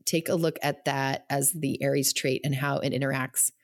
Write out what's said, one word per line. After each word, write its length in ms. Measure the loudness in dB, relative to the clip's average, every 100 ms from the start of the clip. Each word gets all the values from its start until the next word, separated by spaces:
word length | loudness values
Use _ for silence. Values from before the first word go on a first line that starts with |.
| -2
take 240 | -2 0
a 60 | 0
look 220 | 0 0
at 240 | -4 -2 -2
that 400 | 0 0 -2 -2
as 220 | 0 0
the 300 | 0 -4 0
Aries 320 | 2 2 2
trait 280 | 0 0 0
and 100 | 0 0
how 220 | 0 0
it 160 | 0
interacts 560 | 0 0 -2 -2 -2 -2 _